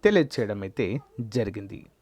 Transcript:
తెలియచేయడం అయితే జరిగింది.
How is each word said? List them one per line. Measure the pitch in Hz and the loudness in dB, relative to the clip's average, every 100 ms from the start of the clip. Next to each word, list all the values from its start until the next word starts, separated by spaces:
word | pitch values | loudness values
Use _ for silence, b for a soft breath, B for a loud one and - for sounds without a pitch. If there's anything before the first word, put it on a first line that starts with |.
| 208 | 6
తెలియచేయడం | 202 143 - 104 101 95 | 6 2 0 -4 -4 -6
అయితే | - 98 131 - - 117 127 | -4 -2 -2 -6 -10 -4 -2
జరిగింది. | 104 107 98 - - _ | -2 -4 -12 -16 -18 _